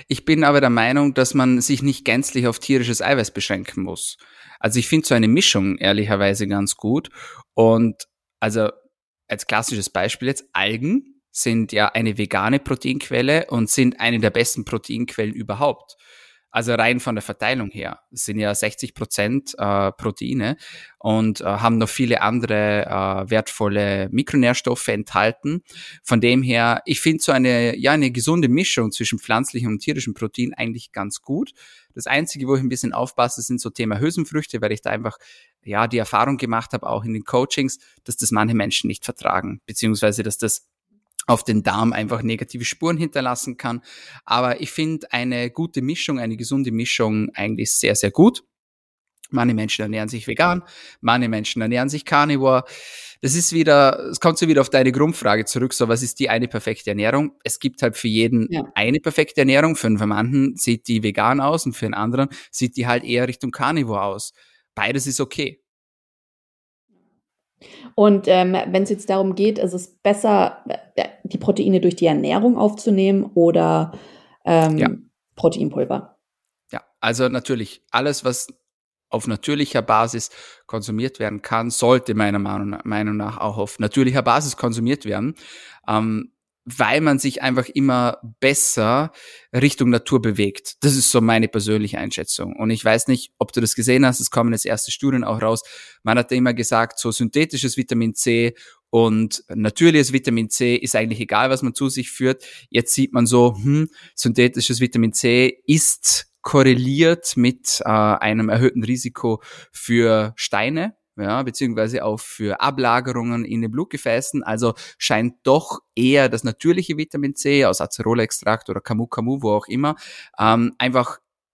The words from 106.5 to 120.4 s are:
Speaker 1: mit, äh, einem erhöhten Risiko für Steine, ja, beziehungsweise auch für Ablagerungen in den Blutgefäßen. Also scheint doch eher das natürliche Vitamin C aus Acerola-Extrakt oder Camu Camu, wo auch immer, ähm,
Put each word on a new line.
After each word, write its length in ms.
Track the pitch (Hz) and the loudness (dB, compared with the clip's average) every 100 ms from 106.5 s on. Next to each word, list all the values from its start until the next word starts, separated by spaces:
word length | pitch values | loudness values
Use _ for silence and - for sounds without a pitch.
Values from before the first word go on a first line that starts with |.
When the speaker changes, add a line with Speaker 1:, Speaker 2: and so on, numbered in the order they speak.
| 143 131 123 127 139 165 170 - 123 | 4 6 6 2 4 4 4 0 2
Speaker 1:
mit, 420 | 120 - - - | 2 2 -4 -4
äh, 60 | - | 0
einem 640 | 110 107 104 107 110 110 | 2 4 2 0 0 0
erhöhten 340 | 110 127 - | 4 2 2
Risiko 580 | 110 123 123 - 120 110 - - - | -2 -4 -4 -6 -4 -4 -6 -20 -20
für 640 | - - 120 117 110 107 113 | -14 0 2 4 4 2 -4
Steine, 600 | - 101 117 160 202 - _ - | -4 -2 0 -2 -4 -8 _ -8
ja, 240 | 101 117 | -4 -2
beziehungsweise 640 | 131 - 131 110 110 123 | -4 -4 -4 0 -2 -2
auch 160 | 107 110 | -4 -6
für 400 | - - 104 98 | -8 -8 -6 -2
Ablagerungen 840 | 139 135 123 120 123 123 117 117 | -4 0 0 0 0 -4 -4 -4
in 160 | 117 113 | -4 -4
den 120 | 113 | -4
Blutgefäßen. 720 | 120 185 135 123 117 135 143 | -4 -6 -6 -2 -2 -2 -6
Also 300 | - 110 120 - - - | -4 0 0 -2 -10 -8
scheint 360 | - 110 120 - | -2 0 0 -2
doch 380 | - 147 - - _ - | 4 4 2 -12 _ 0
eher 320 | 127 143 131 | 4 6 4
das 160 | 113 | 2
natürliche 520 | - - 160 180 170 156 | -4 -2 2 2 0 -4
Vitamin 380 | 156 147 139 | -4 -4 -4
C 320 | 143 139 143 113 | -2 2 4 4
aus 140 | 92 | 2
Acerola-Extrakt 920 | - - 110 117 110 - 104 110 - | -4 -4 0 0 0 -2 -2 -2 -2
oder 100 | 98 | -8
Camu 280 | - 110 117 | -4 -4 -2
Camu, 340 | - 113 139 | -4 -4 -2
wo 80 | 117 | 0
auch 160 | 104 - | 0 0
immer, 300 | 120 147 151 - - - | -2 -2 -4 -10 -20 -18
ähm, 360 | - | 0